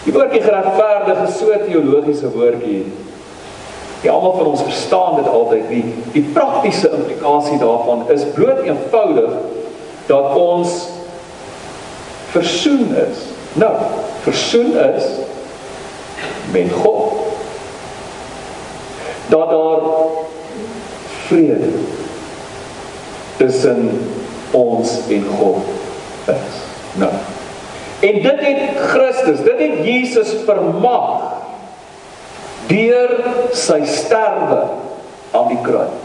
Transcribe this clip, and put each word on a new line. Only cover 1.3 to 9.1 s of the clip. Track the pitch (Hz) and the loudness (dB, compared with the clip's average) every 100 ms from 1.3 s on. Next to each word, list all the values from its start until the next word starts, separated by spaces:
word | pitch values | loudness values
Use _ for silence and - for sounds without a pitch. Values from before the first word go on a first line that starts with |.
| 180 | 2
so | 214 | 2
'n | 208 208 | 2 2
teologiese | 165 143 143 147 143 131 | 2 4 4 4 0 -2
woordjie. | 113 120 117 98 98 90 - - - - - - - - - - - | 2 2 2 -2 -2 -4 -10 -14 -16 -18 -18 -18 -16 -16 -14 -14 -2
Ja, | - | 2
almal | - 185 | 4 4
van | 185 156 | 2 2
ons | 143 | 2
verstaan | - - - 190 185 - | 0 -2 2 2 4 2
dit | 135 | 4
altyd | 120 117 110 - | 4 4 2 2
nie. | 123 117 120 - | -2 -2 -4 -2
Die | - - | 0 2
praktiese | - 269 277 214 - - | 2 2 2 0 2 2
implikasie | - - - - 143 147 139 | 2 -2 -2 2 2 4 2
daarvan | 120 113 123 120 - | 4 2 2 0 2
is | - - | 2 2
bloot | - - - | 2 2 2
eenvoudig | - 143 - 226 202 | 0 -2 2 2 4